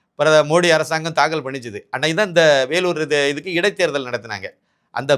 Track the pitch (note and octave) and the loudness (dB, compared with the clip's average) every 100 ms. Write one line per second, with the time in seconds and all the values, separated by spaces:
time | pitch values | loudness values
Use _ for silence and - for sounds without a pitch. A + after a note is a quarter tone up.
0 | _ _ D3 D#3 D3 D#3+ F3 D#3+ D3 D#3+ | _ _ 4 4 4 2 2 2 0 -4
1 | D#3+ D#3+ D3+ D#3+ C3 C3+ A#2+ G2+ - C3 | -4 0 0 0 -8 -12 -12 -14 -10 -4
2 | D3+ E3 G#3 E3+ D#3+ C#3+ C3 E3 F3+ D#3 | -2 0 0 4 4 4 2 0 -2 -2
3 | D3+ D3 C#3+ C#3+ D#3+ E3+ G3 G3 E3+ C#3+ | -2 0 0 -2 -6 -2 -2 0 -2 -2
4 | B2+ A#2+ A2+ G#2 F#2+ - _ _ _ - | -6 -8 -8 -10 -10 -16 _ _ _ -10
5 | C3+ | 0